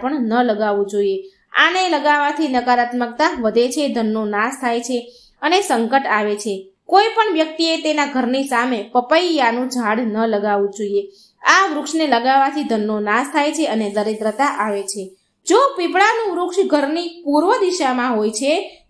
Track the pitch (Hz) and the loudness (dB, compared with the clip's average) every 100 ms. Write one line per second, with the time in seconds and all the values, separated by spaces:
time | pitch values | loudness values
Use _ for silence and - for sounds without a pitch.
0 | 254 294 226 240 247 208 214 202 202 202 | -4 -2 0 2 0 0 0 0 -2 0
1 | 202 196 190 _ _ - 311 370 370 302 | 0 -2 -8 _ _ 2 4 2 0 0
2 | 294 294 285 302 302 254 247 240 240 247 | 2 2 0 0 -2 0 2 2 0 -2
3 | 233 233 330 294 220 226 254 302 277 233 | -4 0 0 0 0 2 2 0 -2 0
4 | 214 220 214 208 233 262 247 233 247 247 | -2 -2 -2 -2 -2 -2 -2 -2 -2 -4
5 | 240 - _ _ 294 370 381 240 226 269 | -6 -16 _ _ 0 2 2 0 2 0
6 | 262 214 208 208 226 190 - _ - 370 | 2 0 0 -2 -4 -8 -10 _ 2 4
7 | 440 453 427 320 311 - 330 320 311 302 | 4 2 0 0 -2 -2 -2 0 0 0
8 | 285 254 233 269 269 240 254 226 208 247 | -2 -2 -2 -2 0 0 0 -2 -2 -2
9 | 240 330 359 311 233 240 254 254 220 220 | 2 2 2 2 2 0 -2 -2 0 0
10 | 233 214 226 208 214 202 202 202 208 202 | -2 0 0 0 0 0 0 -4 -2 -2
11 | 202 - _ _ - 349 392 294 294 320 | -4 -10 _ _ 4 4 4 -2 -4 -2
12 | 302 233 254 269 277 294 254 220 214 214 | 0 2 2 2 2 0 -2 -2 -2 -2
13 | 208 220 277 311 294 294 302 220 208 202 | 0 0 0 -2 -2 0 -2 -2 -2 -2
14 | 214 214 214 214 285 - 214 202 190 208 | -2 -2 -4 0 -2 -2 -4 -4 -6 -8
15 | 190 - _ _ - 415 554 359 330 349 | -12 -16 _ _ 2 4 4 0 -2 2
16 | 415 453 427 349 359 359 - 294 277 330 | 2 2 -2 -4 -2 -2 0 0 0 -2
17 | 339 - 285 294 349 508 370 - 269 254 | -6 -8 -2 0 2 2 0 0 -2 0
18 | 254 220 214 233 269 339 392 - | -2 0 -2 -2 0 -2 -4 -14